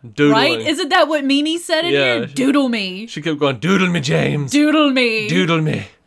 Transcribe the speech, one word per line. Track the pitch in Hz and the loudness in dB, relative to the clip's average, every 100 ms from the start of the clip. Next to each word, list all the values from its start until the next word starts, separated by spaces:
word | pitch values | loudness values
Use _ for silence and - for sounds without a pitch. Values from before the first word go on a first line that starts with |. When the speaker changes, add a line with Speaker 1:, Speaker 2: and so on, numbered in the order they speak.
Speaker 1:
Doodling. | 120 110 147 | -12 0 4
Speaker 2:
Right? | 143 277 339 | 4 2 0
Isn't | 220 285 339 | -2 -4 0
that | 359 294 | 2 2
what | 311 269 | 0 0
Mimi | 277 302 339 | 0 0 -4
said | - 320 339 | -2 -2 0
in | |
Speaker 1:
Yeah. | 285 269 - | 0 2 0
Speaker 2:
here? | 233 | -4
"Doodle | - 269 285 269 | -2 2 2 0
me." | 233 190 185 233 | -2 -4 -8 -12
Speaker 1:
She | - | -8
kept | 160 147 | -6 -2
going, | 139 127 | -2 -2
"Doodle | 160 196 185 | 0 2 2
me, | 175 | -2
James. | 135 160 139 143 135 | 0 0 0 -2 -2
Speaker 2:
"Doodle | 285 302 302 294 | 0 2 2 2
me." | 262 240 220 214 | 2 0 -2 -2
Speaker 1:
Doodle | 175 175 165 | 0 0 0
me." | 156 117 95 _ | 0 -4 -8 _